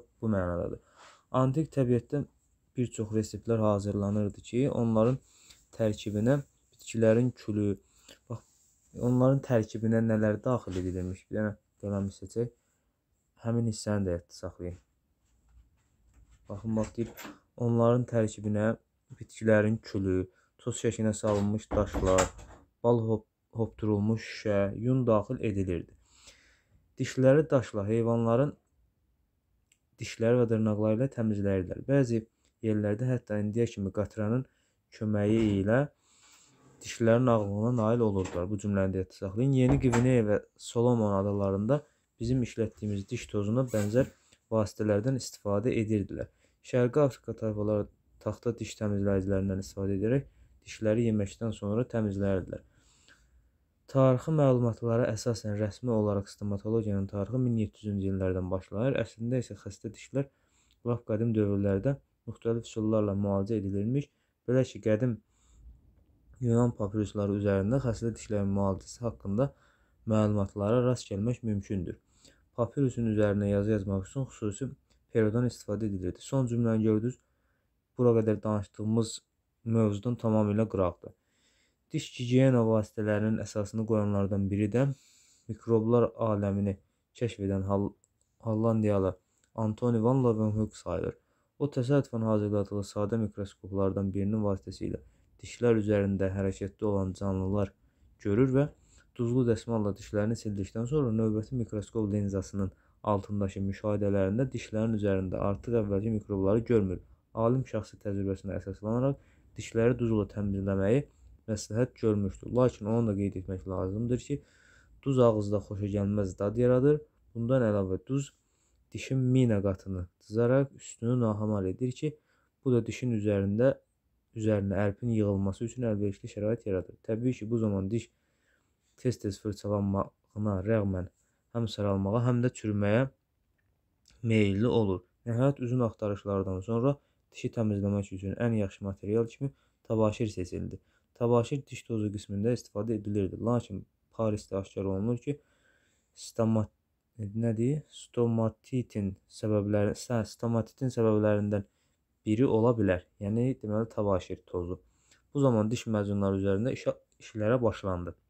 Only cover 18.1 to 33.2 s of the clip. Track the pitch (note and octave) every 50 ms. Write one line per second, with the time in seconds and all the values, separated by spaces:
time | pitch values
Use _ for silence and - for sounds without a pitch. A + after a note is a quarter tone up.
18.1 | A#2+ A#2 A2 G#2 - - G#2 G#2+ G#2 G#2 G#2+ A2 A2+ - _ _ _ _ _ _
19.1 | A#2+ - - - - - A2+ A2 A2 G#2+ G#2 G#2+ A2+ A2+ - - - G#2 G2 F#2+
20.1 | F#2 F#2 F#2 - _ _ _ _ _ _ - B2 A#2 - - A#2+ A2 - A2 A2
21.1 | G#2 - - G#2+ G#2 G2+ G2+ G#2 G#2 G#2+ - _ - G#2+ G2+ - - - - F#2
22.1 | F#2 F#2 F#2 F#2 - - - - - - _ _ _ _ - A#2+ A#2+ A#2 A2 A2
23.1 | A2+ G#2+ - _ _ _ _ _ - G#2+ A2+ - - - A2+ G#2+ G#2+ G2+ G2+ G#2+
24.1 | A2+ A2 - - - - - G#2+ G2+ G2 G2 G2 G#2 - A2 B2 C3 C3 B2 A#2
25.1 | A2 G#2 G2+ - C3 - - A2+ G2+ G2 F#2+ F#2+ F2+ D#2+ - - - _ _ _
26.1 | _ _ - - - _ _ _ _ _ _ _ _ _ _ _ _ - C3 -
27.1 | - - C3 C3 C3+ D#3 D#3 - - A2+ G#2+ - - G#2+ G2 G#2 A2+ A#2 A2+ A2+
28.1 | A#2 A#2 A#2 A2+ A#2 A#2+ C#3 D3 - - _ _ _ _ _ _ _ _ _ _
29.1 | _ _ _ _ _ _ _ _ _ _ _ _ _ _ _ _ _ _ A#2 -
30.1 | - - A2+ A2+ B2 B2 A#2+ A2+ A2+ A2 A2 G#2+ G#2+ G2+ G#2+ G#2+ A2 A2 C3 C#3
31.1 | - - A2+ A2 G#2 G2+ G2 G2+ G2 F#2+ F2+ F2+ - - - B2+ C#3 C#3+ C3 A#2
32.1 | A#2 A2+ A2 - _ _ _ _ _ _ - A2 G#2+ G#2+ G#2 G#2 G#2+ G#2+ B2+ B2+
33.1 | B2+ A#2+